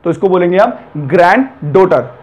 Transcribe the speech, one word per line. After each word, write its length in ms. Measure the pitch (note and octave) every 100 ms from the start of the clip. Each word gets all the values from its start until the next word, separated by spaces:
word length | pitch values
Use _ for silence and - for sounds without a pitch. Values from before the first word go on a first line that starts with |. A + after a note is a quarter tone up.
तो 60 | -
इसको 200 | D#3 G3
बोलेंगे 280 | F3+ F3 F3+
हम 160 | A#3 - - D3+
granddaughter। 1040 | C#3 F3+ F3 A3 C4+ - D3 F3+ F#3 D3+ B2 -